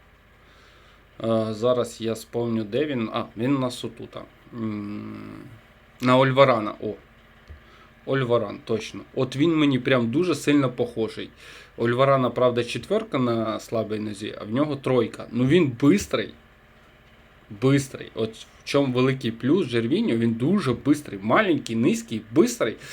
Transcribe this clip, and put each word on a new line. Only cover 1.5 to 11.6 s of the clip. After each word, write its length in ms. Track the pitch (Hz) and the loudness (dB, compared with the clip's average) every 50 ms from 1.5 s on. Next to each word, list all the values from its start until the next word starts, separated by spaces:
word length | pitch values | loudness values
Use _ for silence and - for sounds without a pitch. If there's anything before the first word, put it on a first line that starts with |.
зараз 500 | 110 104 113 123 127 123 117 - - - | -2 0 0 2 2 2 0 -4 -6 -6
я 160 | 110 113 110 | -4 -4 -4
спомню, 480 | - - - - 120 120 117 113 113 110 | -4 -8 -8 -6 -4 -2 -2 -2 -2 -2
де 200 | 101 104 127 151 | -2 -2 -2 -2
він. 260 | 151 139 120 113 107 | -2 -2 -4 -4 -4
А, 120 | - 117 117 - - | -4 -6 -6 -6 -6
він 200 | 101 117 135 143 | -4 -2 -2 0
у 20 | 135 | 0
нас 260 | 127 123 123 - - | -2 -4 -6 -8 -10
отута. 380 | 113 - - 110 110 - 123 - - - _ - - - | -12 -12 -14 -16 -16 -16 -16 -18 -18 -20 _ -20 -16 -10
М, 600 | 120 113 110 107 104 104 101 104 107 107 107 107 104 104 104 104 104 101 - - - - - _ _ _ - - - | -8 -6 -6 -6 -6 -8 -8 -10 -10 -12 -12 -14 -14 -14 -16 -16 -16 -18 -18 -20 -20 -20 -20 _ _ _ -20 -10 -2
на 180 | 123 127 127 131 | 2 4 4 4
Ольварана, 560 | 135 135 131 135 139 131 123 110 107 104 - - | 4 6 6 6 6 6 6 2 0 -4 -6 -6
о. 120 | 110 107 101 - - _ _ _ _ - - - - - - - - - - - - - _ _ - | -6 -8 -8 -8 -14 _ _ _ _ -20 -20 -20 -20 -20 -20 -20 -20 -20 -20 -20 -20 -20 _ _ -6
Ольваран, 520 | 127 135 139 131 117 117 113 107 101 101 101 - | -4 -2 0 2 2 2 0 0 -2 -8 -10 -6
точно. 360 | - 113 104 - - - 98 - - - | -4 -4 -4 -4 -8 -12 -14 -16 -8 -4
От 220 | 135 131 127 131 | -4 -4 -2 0
він 200 | 131 147 170 160 | 2 2 2 4
мені 220 | 156 147 143 131 127 | 4 4 4 2 2
прям 320 | 127 139 131 127 117 113 | 2 2 2 2 2 2
дуже 240 | 113 151 180 180 160 | 0 0 0 0 -2
сильно 360 | - - 147 147 147 139 123 | 0 2 2 4 4 4 2
похожий. 600 | 123 - 120 117 - 113 113 107 - - 101 - - - - - - - | 0 -2 -4 -4 -2 -4 -4 -4 -4 -8 -12 -12 -14 -20 -20 -20 -20 -20